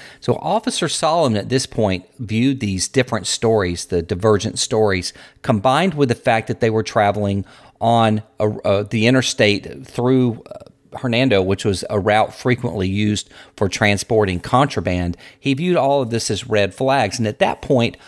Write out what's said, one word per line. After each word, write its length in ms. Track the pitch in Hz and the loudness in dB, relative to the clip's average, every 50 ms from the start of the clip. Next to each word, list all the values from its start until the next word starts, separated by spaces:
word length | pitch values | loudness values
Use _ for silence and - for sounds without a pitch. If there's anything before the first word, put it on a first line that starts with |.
| - - - - | -20 -20 -20 -8
So 140 | - - 120 | -4 -2 -2
Officer 540 | - - 156 190 226 - - - - 175 147 | -2 -2 -2 -2 -2 -2 -4 -4 -2 -4 -4
Solomon 480 | - - 170 156 160 175 156 127 110 104 | -2 -2 0 0 2 2 2 2 0 0
at 100 | 95 110 | -2 -2
this 160 | 120 135 - | -2 -2 -2
point 400 | - - - 110 98 92 90 - _ _ - | -4 -2 0 0 0 0 -2 -6 _ _ -14
viewed 420 | 120 95 107 113 120 139 135 120 | -8 -4 0 0 2 2 0 0
these 260 | 113 101 95 92 - | -2 -4 -2 -2 -4
different 400 | - - 131 120 - 117 104 90 | -2 0 0 0 0 -4 -6 -4
stories, 600 | - - - - 110 113 107 95 87 87 85 - | -6 -6 -2 0 2 2 2 2 0 -4 -6 -6
the 160 | - 92 87 | -4 -2 -2
divergent 560 | 82 - 98 87 101 110 107 95 107 110 - - | -2 -2 -6 0 2 2 2 2 0 -4 -4 -6
stories, 560 | - - 120 110 107 104 95 92 87 - - - - - _ _ | -4 -2 0 0 2 2 0 -2 -4 -8 -12 -14 -20 -20 _ _
combined 540 | - - 120 101 - 131 131 151 180 196 156 | -2 -2 0 2 2 2 2 2 0 0 0
with 160 | 147 143 120 | 0 0 0
the 40 | 117 | 0
fact 340 | - - 127 113 113 110 - | -2 0 0 0 0 0 -4
that 120 | 117 - | -4 0
they 80 | 120 113 | 0 0
were 140 | 110 113 | 0 0
traveling 640 | 107 - - 113 104 101 98 104 104 101 98 101 101 - - - - - _ _ | -4 -2 0 2 2 2 2 0 -2 -2 -2 -2 -4 -8 -14 -20 -20 -20 _ _
on 420 | 107 113 117 117 113 110 107 107 - - _ - | 0 2 4 4 4 2 2 0 -4 -10 _ -2
a, 60 | 107 | -2
uh, 380 | 107 107 - - 104 98 101 | -2 -2 -2 -2 0 0 0
the 240 | 104 101 - 110 107 | -2 -2 -2 2 2
interstate 800 | 120 131 131 127 - - - 113 104 104 - - - 62 67 67 | 4 4 2 0 0 0 2 4 4 4 0 -4 -10 -16 -16 -18
through, 560 | - - - 120 127 131 127 127 120 110 - - - | -10 -6 -2 2 2 4 4 2 2 -2 -4 -12 -16
uh, 80 | - - - - _ _ _ _ - - | -18 -18 -18 -20 _ _ _ _ -14 -8
Hernando, 440 | - 123 113 120 131 131 104 98 | -4 -2 0 2 2 4 4 4
which 220 | 92 92 98 - - | 4 2 0 0 0
was 200 | 110 98 90 - - | -2 -2 -2 -4 -2
a 100 | 107 104 | -2 0
route 360 | 90 104 104 107 107 - - | 2 4 4 4 2 0 -4
frequently 540 | - - 127 123 127 - 117 82 104 92 95 | -4 0 0 0 0 -2 -6 -4 -2 -2 -2
used 420 | 98 104 107 104 104 101 - - - - - - _ | 0 0 0 0 0 -2 -6 -12 -20 -20 -20 -20 _
for 120 | - 104 92 | -2 -2 -2
transporting 720 | - - 107 104 101 98 - - 117 107 104 95 90 85 | 0 0 2 2 2 0 -2 0 2 2 2 2 0 -4
contraband, 760 | - - - 127 147 143 - - 85 95 90 90 87 87 85 - - - - _ | -2 0 2 2 2 2 0 -4 -2 -2 -2 -2 -2 -4 -4 -8 -14 -20 -20 _
he 140 | - 139 | -2 -2
viewed 240 | 135 135 175 180 175 | -2 0 0 0 0
all 240 | 156 123 139 143 143 | 2 2 2 2 0
of 100 | 131 110 | 0 -2
this 200 | 117 113 - - | -4 -4 -2 -4
as 160 | 107 95 - | -4 -4 -4
red 280 | 120 107 104 101 95 - | -2 0 0 0 0 -2
flags. 440 | - 131 131 135 139 113 98 - - | -2 0 0 2 2 0 0 -2 -2
And 100 | 113 107 | -4 -4
at 100 | - - | 0 0
that 220 | 196 - - - | 0 0 0 -6
point, 360 | - - 143 123 117 110 - - - | -2 0 2 2 2 0 -2 -8 -18